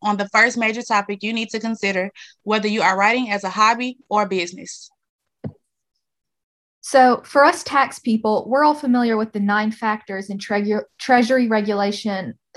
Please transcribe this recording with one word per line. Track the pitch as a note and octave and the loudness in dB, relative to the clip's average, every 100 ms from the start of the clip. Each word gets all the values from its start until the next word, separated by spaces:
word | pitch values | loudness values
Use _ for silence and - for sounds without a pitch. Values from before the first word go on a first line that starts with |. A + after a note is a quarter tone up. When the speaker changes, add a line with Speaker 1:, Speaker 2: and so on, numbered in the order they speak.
Speaker 1:
on | G#3 G#3 | -4 -2
the | G3+ | 0
first | G#3+ A#3 A#3 | 2 2 2
major | A3 A3+ | -2 -4
topic | A#3+ G#3 G3+ G3+ | -2 -2 -2 -6
you | G#3 | -6
need | A3+ A3+ | -6 -6
to | A3 | -6
consider, | A3+ A3 G3 F#3+ G3 - - _ | -6 -4 -2 -2 -4 -8 -20 _
whether | G3+ G#3+ G#3 | -4 -2 0
you | G#3+ | 0
are | F3+ F#3+ | 0 2
writing | G#3 B3 A#3 | 2 0 -2
as | G3+ F#3+ | -4 -4
a | |
hobby | F#3 A3 A#3 B3 B3+ - | 2 2 2 -4 -10 -4
or | G#3 G3+ | -2 0
business. | F#3+ F3 F#3 - - - _ _ _ _ _ - - _ _ _ _ _ _ _ _ _ _ _ _ | -2 -4 -10 -18 -18 -20 _ _ _ _ _ -16 -16 _ _ _ _ _ _ _ _ _ _ _ _
Speaker 2:
So | - C4+ B3+ B3 | 0 4 6 4
for | - C#4+ D4 | 0 4 4
us | F4 | 4
tax | - C#4 B3+ - | 0 0 0 -2
people, | A#3+ A3 A3 G#3 - | -2 0 0 -2 0
we're | C4 D4+ | 2 2
all | |
familiar | D4 C4+ B3 A#3 A3 | 2 0 0 2 0
with | A3 | -2
the | G#3 | -2
nine | G3+ G#3 G#3+ | -2 0 -2
factors | A3 A3 G#3+ - F#3+ G3 | -4 -4 -4 -6 -10 -8
in | G3 | -10
Tre-, | - G#3 G#3 G#3+ - - | -4 -2 -2 -2 -6 -6
Treasury | - B3 A#3 C4 A#3+ | 2 4 4 2 2
Regulation | A3 G#3 G3+ G3+ G#3 G#3+ G3 - - _ | 0 0 0 -2 -4 -4 -6 -8 -12 _